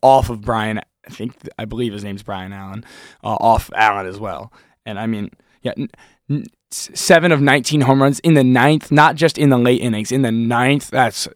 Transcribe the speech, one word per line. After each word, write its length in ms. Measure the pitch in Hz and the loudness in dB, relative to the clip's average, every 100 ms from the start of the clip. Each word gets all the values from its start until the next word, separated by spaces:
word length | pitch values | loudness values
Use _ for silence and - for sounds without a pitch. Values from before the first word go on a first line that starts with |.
off 260 | 135 135 120 | 4 4 0
of 120 | 113 | -6
Brian, 360 | 110 113 110 107 | -4 -4 -4 -6
I 320 | - _ - | -12 _ -20
think, 260 | - 113 - - - | -14 -14 -14 -20 -14
I 60 | |
believe 280 | 110 117 120 | -12 -8 -6
his 120 | 101 | -8
name's 200 | 101 98 | -12 -12
Brian 280 | 101 95 92 | -12 -12 -12
Allen, 320 | 98 98 104 - - - _ | -16 -14 -16 -16 -20 -20 _
uh, 140 | 104 107 | -6 0
off 340 | 113 113 - | 2 2 -2
Allen 320 | - 110 101 92 | 0 0 0 -6
as 120 | 101 | -10
well. 340 | 104 78 113 _ _ _ | -10 -10 -14 _ _ _
And 140 | 113 101 | -14 -8
I 80 | 113 | -6
mean, 240 | 107 101 _ _ _ | -6 -8 _ _ _
yeah, 100 | 123 - | -10 -8
n-, 100 | 135 _ _ _ - | -10 _ _ _ -8
n-, 160 | 143 - _ _ | -6 -8 _ _
s-, 180 | - - | -14 -12
seven 380 | - - 165 170 | -4 2 4 4
of 80 | 147 | 2
nineteen 420 | 139 139 - 151 | 4 2 0 0
home 200 | 131 135 | 2 4
runs 160 | 139 139 | 2 2
in 140 | 165 | 2
the 100 | 151 | 4
ninth, 460 | 127 123 139 156 - | 4 4 4 2 2
not 220 | 147 151 | 4 4
just 240 | 147 160 - | 4 0 2
in 100 | 143 | 2
the 100 | 123 | 4
late 220 | 123 127 | 2 2
innings, 300 | 120 107 107 | 0 -4 -4
in 100 | 131 | -2
the 100 | 120 | -2
ninth. 580 | 113 117 120 127 143 - | -2 -2 0 0 0 -2
That's, 380 | 131 117 - - | 0 0 -2 -12